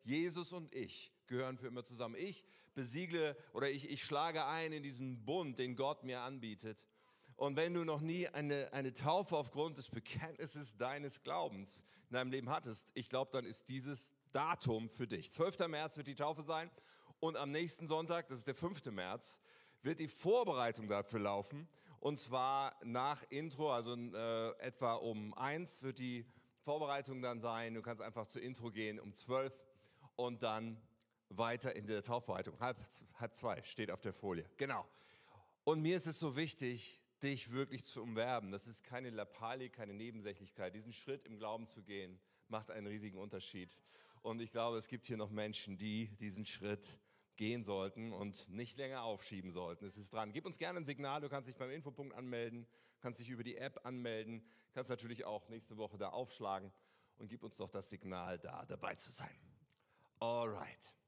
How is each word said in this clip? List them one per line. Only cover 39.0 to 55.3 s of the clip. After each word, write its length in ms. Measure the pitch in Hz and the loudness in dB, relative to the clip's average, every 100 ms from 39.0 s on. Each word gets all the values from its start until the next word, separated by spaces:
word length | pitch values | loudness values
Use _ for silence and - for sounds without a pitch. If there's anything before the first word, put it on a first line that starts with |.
| 127 | -4
Lappalie, 600 | 110 101 - 113 131 127 | -4 -6 -4 -4 -4 -6
keine 220 | - 107 | -8 -8
Nebensächlichkeit. 800 | 101 117 113 101 95 98 - 92 | -6 -6 -6 -6 -8 -12 -4 -4
Diesen 180 | 98 110 | -4 -10
Schritt 320 | 113 - 139 | -12 -6 -6
im 140 | - 110 | -6 -6
Glauben 280 | 107 113 113 | -2 -2 -4
zu 160 | - | -12
gehen, 380 | 95 101 92 92 _ _ _ | -8 -6 -6 -12 _ _ _
macht 240 | 110 110 | -6 -4
einen 160 | 110 101 | -6 -4
riesigen 320 | 107 104 92 | -4 -6 -6
Unterschied. 580 | 101 98 - 98 90 - _ - - - | -6 -6 -8 -8 -10 -14 _ -20 -20 -8
Und 180 | 117 113 | -4 -2
ich 120 | 117 | -2
glaube, 240 | 117 117 117 | 2 2 2
es 80 | 110 | -2
gibt 200 | 123 - | -6 -4
hier 100 | 113 | -2
noch 140 | 104 | 0
Menschen, 460 | 107 107 107 - 95 | 0 0 -2 -6 -4
die 400 | 107 107 110 104 | 0 0 0 -4
diesen 280 | 107 95 107 | -6 -4 -6
Schritt 540 | - 101 104 - - _ _ _ - | -4 -2 -2 -4 -12 _ _ _ -2
gehen 280 | 107 120 | 0 2
sollten 480 | 104 98 98 104 113 | 2 2 2 -2 -4
und 360 | 98 101 92 - | -2 -4 -4 -8
nicht 280 | 95 120 - | -6 -6 -4
länger 260 | 135 131 | -4 -2
aufschieben 480 | 117 101 - 98 92 | -2 -2 -2 -6 -4
sollten. 340 | 87 87 85 | -2 -2 -4
Es 120 | 101 101 | -8 -8
ist 160 | 101 | -6
dran. 200 | 113 107 | -2 -2
Gib 140 | 104 175 | -2 -6
uns 120 | - | -4
gerne 200 | 165 180 | -2 -2
ein 60 | |
Signal. 360 | 147 135 143 143 | -4 -2 0 0
Du 80 | 143 | 0
kannst 200 | 139 131 | -4 -4
dich 80 | 123 | -6
beim 140 | 127 | -6
Infopunkt 440 | 147 139 131 139 | -4 -6 -8 -8
anmelden, 540 | 120 127 120 117 120 117 - - _ | -6 -4 -2 -2 -4 -10 -18 -20 _
kannst 180 | 123 117 | -6 -6
dich 120 | 120 | -8
über 120 | 123 | -6
die 140 | 117 - | -4 -4
App 280 | 135 139 | -6 -6
anmelden, 600 | 123 127 120 110 110 113 113 - _ | -6 -4 -2 -2 -2 -8 -10 -20 _
kannst 180 | - 131 | -6 -2
natürlich 340 | 123 117 117 | -2 -4 -6
auch 240 | - | -4